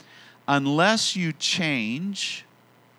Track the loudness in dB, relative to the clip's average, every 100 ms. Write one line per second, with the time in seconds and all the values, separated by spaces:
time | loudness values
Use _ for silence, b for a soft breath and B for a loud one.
0 | B B B B B 2 2 4 4 4
1 | 0 -2 -2 -2 -2 -2 0 -2 -2 -4
2 | -6 -6 -6 -8 -14 _ _ _ _